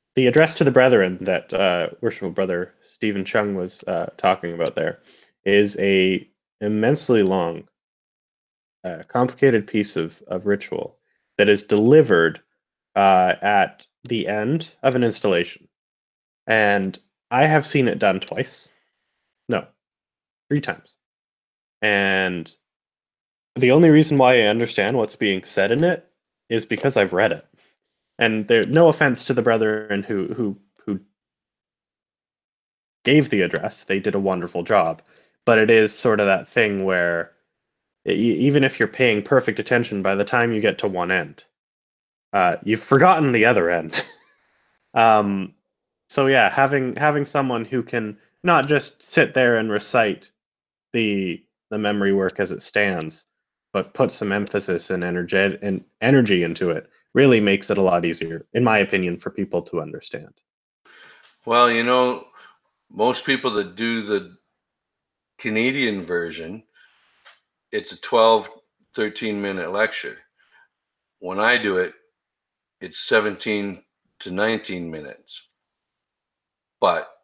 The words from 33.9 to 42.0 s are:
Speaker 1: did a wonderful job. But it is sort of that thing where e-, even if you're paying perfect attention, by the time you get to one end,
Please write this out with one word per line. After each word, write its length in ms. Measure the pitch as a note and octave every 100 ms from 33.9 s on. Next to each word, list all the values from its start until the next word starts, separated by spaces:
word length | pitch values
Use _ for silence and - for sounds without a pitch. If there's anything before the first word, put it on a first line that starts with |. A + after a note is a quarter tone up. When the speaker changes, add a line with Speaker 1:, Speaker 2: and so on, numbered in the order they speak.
| G2
Speaker 1:
did 140 | G#2
a 60 | G2
wonderful 420 | G2 F#2 F2 F2
job. 400 | E2+ G#2+ E2 E2 _ _ _ _
But 140 | - A2+
it 140 | A2
is 200 | A2+ G#2+
sort 280 | - B2 G#2+
of 80 | G2+
that 200 | F#2+ -
thing 380 | - A2 G2 F#2+
where 460 | F#2 F2 E2+ E2 _ _ _ _ _ _ _ -
e-, 40 |
even 500 | F#2 A#2 G2+ C3 C#3+
if 140 | C3+ -
you're 100 | A2
paying 360 | - B2+ G#2
perfect 340 | G2+ C3+ B2 G2+
attention, 460 | G#2+ B2 A#2 G2+
by 100 | F#2+
the 100 | G2
time 300 | G2+ B2 A#2
you 80 | A2
get 160 | G#2+ F#2
to 80 | G#2
one 220 | F2+ F2
end, 340 | F#2 D2+ C#2+ _ _ _ _ _ _